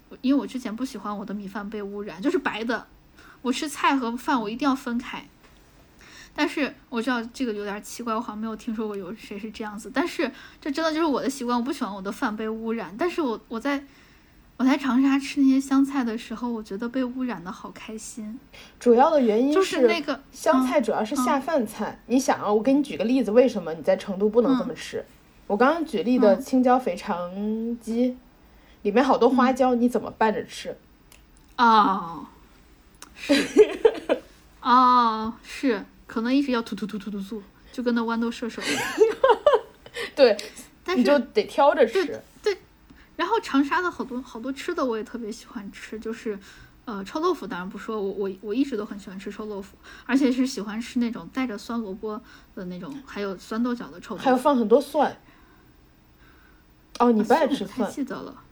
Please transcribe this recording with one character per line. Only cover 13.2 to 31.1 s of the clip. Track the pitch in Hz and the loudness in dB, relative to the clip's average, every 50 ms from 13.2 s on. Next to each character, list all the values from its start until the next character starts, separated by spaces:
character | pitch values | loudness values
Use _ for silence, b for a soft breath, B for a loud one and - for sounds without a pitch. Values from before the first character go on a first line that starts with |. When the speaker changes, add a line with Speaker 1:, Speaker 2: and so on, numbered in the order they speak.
Speaker 1:
我， | 330 254 220 208 - - | -2 -2 -4 -6 -8 -10
我 | - 226 | -8 -6
在， | 226 277 285 277 285 b b b b b b b b b b b b b _ | -4 -4 -4 -4 -6 b b b b b b b b b b b b b _
我 | - - | 0 2
在 | 262 269 - | 2 2 2
长 | - - 226 254 269 | 2 0 2 4 4
沙 | 277 269 285 | 4 4 2
吃 | 277 - - 285 | 0 -2 0 4
那 | 277 269 | 4 6
些 | 262 269 | 6 4
湘 | 269 277 269 269 277 | 2 2 4 4 4
菜 | 269 277 285 247 | 4 2 0 -2
的 | 233 214 | -2 -2
时 | 226 - - 226 | -4 -6 -10 -8
候， | 214 247 240 | -6 -4 -4
我 | 233 220 214 | -4 -6 -6
觉 | - 196 202 | -8 -8 -6
得 | 233 240 | -6 -4
被 | 240 262 262 | -2 -2 -2
污 | 247 247 262 254 | -2 -4 -4 -4
染 | 247 220 175 170 | -4 -6 -6 -8
的 | 180 | -10
好 | - - - 208 190 | -12 -12 -14 -16 -16
开 | - - - 220 220 | -16 -14 -12 -12 -12
心。 | - - - - 214 214 220 262 - B B B B B B - | -12 -14 -12 -12 -12 -10 -12 -14 -16 B B B B B B 0
Speaker 2:
主 | - 240 233 | 4 6 8
要 | 226 269 320 | 8 8 6
的 | 330 294 | 6 6
原 | 262 226 202 220 254 | 4 4 4 4 4
因 | 277 | 4
是 | 294 | 4
Speaker 1:
就 | 359 381 | 4 4
是 | 370 381 330 254 427 | 2 4 4 4 4
那 | 339 339 | 4 2
个， | 285 - 277 247 - - | 0 -4 -6 -6 -8 -14
Speaker 2:
湘 | - - - - 311 262 262 | -18 -2 2 2 4 4 4
菜 | 254 349 311 | 2 2 2
主 | 262 - 185 | 2 2 0
要 | 147 214 | -2 -2
是 | 214 294 | -2 -2
下 | 285 247 339 302 277 | -2 0 0 0 0
饭 | 262 - 320 294 220 | 0 0 0 0 0
菜。 | 214 - - 214 | -2 -4 -6 -8
Speaker 1:
嗯， | 165 - | -8 -8
嗯。 | - - | -10 -4
Speaker 2:
你 | - 226 269 | 0 0 2
想 | 262 - - - | 2 2 0 0
啊， | - 190 | 0 2
我 | 208 220 214 | 2 2 4
给 | 269 269 | 4 4
你 | 285 285 | 2 2
举 | - 170 | 0 -2
个 | 147 180 | -4 0
例 | 220 254 269 240 | 2 2 2 2
子， | 196 208 | 4 6
为 | 240 269 254 | 6 6 6
什 | - 208 170 | 4 -2 -4
么 | 160 156 | -6 -6
你 | 165 143 | -2 0
在 | - 190 | 0 0
成 | 190 - - 196 | 2 0 -4 -2
都 | 180 202 214 | 0 0 2
不 | 214 240 | 4 4
能 | 233 240 269 | 4 4 2
这 | 247 185 | 0 0
么 | 170 - | -4 -8
吃。 | - - - - 110 | -10 -10 -10 -10 -10
Speaker 1:
嗯。 | - - - _ _ _ _ _ - - | -10 -12 -16 _ _ _ _ _ -6 -4
Speaker 2:
我 | 202 | 0
刚 | 208 240 269 320 | 2 4 4 4
刚 | 339 320 | 2 -2
举 | - - 214 240 | -4 -4 -4 0
例 | 226 254 | 0 2
的 | 247 - 208 196 - | 4 6 6 6 4
青 | 269 - - 254 247 | 2 0 0 2 4
椒 | 254 247 262 | 4 4 4
肥 | 254 214 175 | 2 0 -6
肠 | 175 - - 196 170 180 175 185 196 208 214 220 220 226 233 240 233 | -6 -6 -6 -6 -6 -6 -8 -8 -6 -6 -4 -4 -4 -4 -6 -8 -8
鸡， | - 226 226 233 247 | -8 -6 -2 0 0
Speaker 1:
嗯。 | 254 254 - - _ _ b b b b b b b b b - | 0 -2 -4 -12 _ _ b b b b b b b b b -4
Speaker 2:
里 | 208 190 | 0 2
面 | 226 285 | 4 4
好 | 262 277 - | 4 4 4
多 | 226 247 | 4 4
花 | 262 254 254 254 262 | 4 4 4 2 2
椒， | 254 262 254 254 | 2 2 2 2
Speaker 1:
嗯。 | 240 | 2
Speaker 2:
你 | 233 247 | 2 0
怎 | 247 180 | 0 -2
么 | 247 - - | -4 -6 -4
拌 | - - 208 202 | -2 -2 0 0
着 | 165 - | -2 -6
吃？ | - - - - 175 - - _ _ _ _ _ _ | -10 -12 -14 -12 -12 -14 -14 _ _ _ _ _ _